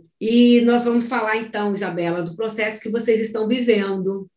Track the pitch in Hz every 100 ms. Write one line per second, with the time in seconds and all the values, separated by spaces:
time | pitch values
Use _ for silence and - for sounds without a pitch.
0 | - _ 214 240 240 240 240 240 233 240
1 | 233 247 214 220 220 214 208 190 190 170
2 | 170 175 170 190 220 214 214 - 214 226
3 | 233 214 214 220 214 254 240 208 196 196
4 | 185 196 190